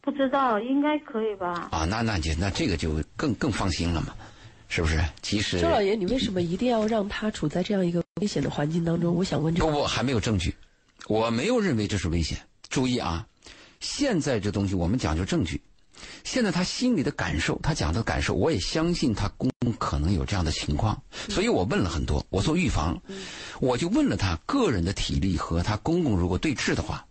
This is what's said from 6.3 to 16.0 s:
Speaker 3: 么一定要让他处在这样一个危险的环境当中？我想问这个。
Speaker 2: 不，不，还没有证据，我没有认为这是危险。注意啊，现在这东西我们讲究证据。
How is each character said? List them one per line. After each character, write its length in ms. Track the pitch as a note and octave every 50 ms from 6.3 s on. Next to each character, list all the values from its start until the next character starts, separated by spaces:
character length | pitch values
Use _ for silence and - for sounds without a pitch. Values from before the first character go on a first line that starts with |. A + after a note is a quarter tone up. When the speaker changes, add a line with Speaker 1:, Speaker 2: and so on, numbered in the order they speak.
Speaker 3:
么 100 | F#3+ F3+
一 140 | F3 E3 F3
定 100 | - A#3+ B3+
要 160 | A#3+ A3 G#3+
让 220 | G#3+ A#3 A3 G3
他 240 | G3+ - - G#3+ G#3+
处 160 | - - -
在 160 | D3+ - F3 F#3
这 100 | - G#3
样 100 | F#3+ F3+
一 80 | F3
个 120 | F3 E3+ - _ _ -
危 60 | G#3
险 160 | G3+ - D#3 C#3
的 60 | C#3
环 200 | - - D3 D3+
境 140 | D#3+ F3 E3+
当 140 | E3 E3 E3
中？ 160 | E3+ E3+ F3
我 80 | E3+ G3
想 180 | - D#3 C3+
问 140 | D3 D#3+ E3+
这 60 | E3+
个。 100 | D#3+ D#3+
Speaker 2:
不， 80 | D3 C#3+
不， 40 | B2+
还 180 | - - A2+ A2+
没 80 | C3
有 80 | C3+ G#2+
证 180 | - B2 G#2+
据， 160 | F#2+ E2+ - - - - _ _ _ _ _ _ _ -
我 240 | - G#2+ A2 A2+ A#2
没 160 | A2+ A#2 C#3+
有 120 | G#3+ B3+ A#3+
认 180 | G3+ F#3 C3
为 100 | A2 G#2
这 100 | F#2 G#2+
是 120 | F#2 - E2+
危 120 | D#2+ F2
险。 160 | D#2+ - - - - _ _ _ - -
注 160 | - D3 B2+
意 120 | B2+ B2
啊， 280 | A#2 - F2 E2+ E2 - - _ _ _ - - - - - - _
现 400 | - - - - C#4+ C#4 A3 D#3+
在 200 | B2+ C#3+ B2+ G#2
这 120 | F2+ G#2
东 160 | F2+ G#2 G2
西 80 | F#2 F#2
我 120 | F2+ E2+
们 120 | E2 A2 C3
讲 160 | - E2 D#2
究 80 | D#2+ G2
证 220 | - F3+ E3 G#2+
据。 160 | D#2 C#2 C#2+ - - - - - _ - -